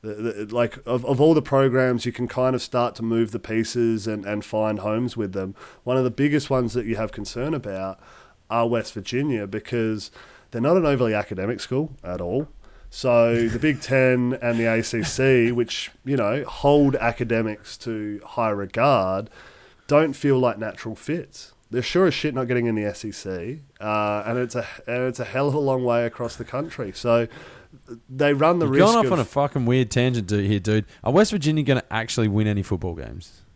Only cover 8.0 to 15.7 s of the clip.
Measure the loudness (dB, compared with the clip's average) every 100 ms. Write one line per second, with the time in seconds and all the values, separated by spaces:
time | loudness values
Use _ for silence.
8 | -18 -20 -20 _ _ 0 2 0 -4 -10
9 | -6 -2 -2 -2 -4 -8 -4 -2 -2 -2
10 | -8 -18 -20 -20 _ -2 2 4 4 2
11 | 2 0 -4 -4 -4 -6 -4 -4 -4 -10
12 | -10 -6 -4 -4 -4 -12 -20 -20 -18 -4
13 | 4 6 6 4 2 2 0 -2 0 2
14 | 4 2 0 -2 -2 0 2 0 0 -4
15 | -4 0 4 6 4 2 -2